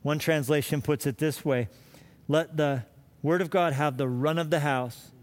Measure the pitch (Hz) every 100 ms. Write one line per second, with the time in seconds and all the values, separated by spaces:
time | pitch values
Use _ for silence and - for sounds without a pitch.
0 | 139 151 - 156 131 147 139 151 - 147
1 | 143 120 156 143 147 127 110 - - -
2 | - - - 151 165 156 147 135 110 -
3 | - - 143 175 170 185 170 139 147 131
4 | 135 123 147 165 160 160 147 131 123 -
5 | - -